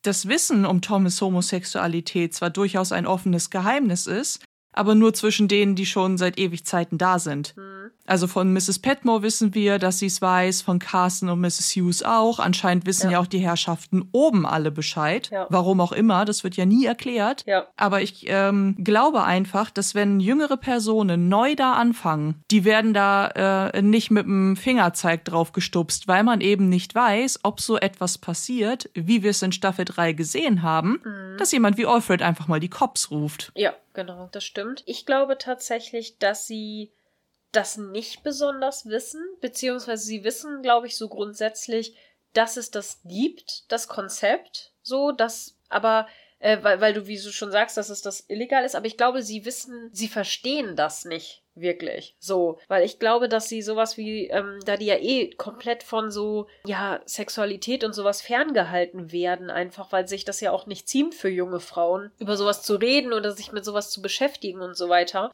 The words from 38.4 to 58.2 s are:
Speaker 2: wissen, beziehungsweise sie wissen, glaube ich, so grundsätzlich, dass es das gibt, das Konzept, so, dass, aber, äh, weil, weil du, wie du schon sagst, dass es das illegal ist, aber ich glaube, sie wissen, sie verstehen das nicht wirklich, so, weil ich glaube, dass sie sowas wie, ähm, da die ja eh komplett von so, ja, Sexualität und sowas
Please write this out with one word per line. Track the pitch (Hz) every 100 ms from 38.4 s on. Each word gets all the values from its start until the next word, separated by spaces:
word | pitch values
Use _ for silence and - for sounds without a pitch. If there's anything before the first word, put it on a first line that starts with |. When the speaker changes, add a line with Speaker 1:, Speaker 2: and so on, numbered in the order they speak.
| 285 269 262 - 220
Speaker 2:
wissen, | 220 247 311 359 370
beziehungsweise | 247 - 254 247 240 220 214
sie | 220
wissen, | 208 220 302 285
glaube | 262 240 240
ich, | -
so | 220
grundsätzlich, | 208 208 208 220 220 - 226 220 - _ _ _
dass | 226 226 247
es | 226
das | 208 202 -
gibt, | 170 185 294 359 - - -
das | - -
Konzept, | - 190 - 202 269 - - - _
so, | - 262 285
dass, | 254 226 226 - - _
aber, | 208 220 220 220 - _ _
äh, | 208 214
weil, | 208 185
weil | 214
du, | 208 196
wie | 208
du | 202
schon | 196 208
sagst, | 202 233 226
dass | 202
es | 202
das | 202 190 -
illegal | 208 247 269
ist, | 254 -
aber | 220
ich | 220
glaube, | 247 254
sie | 214 214
wissen, | 214 254 254 240 226
sie | 190 220
verstehen | 220 196 - 247 294 226 151
das | 151 -
nicht | 175 165 - - _
wirklich, | 170 175 175 165 - - _
so, | - 190 170 160 -
weil | 196 196
ich | -
glaube, | 226 240 240
dass | 220 220
sie | 226
sowas | 208 220 220 220
wie, | 214 214 -
ähm, | 196 202 196 196
da | 202
die | 208
ja | 190
eh | 233 262 220
komplett | - 214 208 240 233
von | - 220 220
so, | 202 214 214 208 _ 202
ja, | 190 196 180 -
Sexualität | - 208 - 208 196 - 262
und | 220
sowas | 202 202 202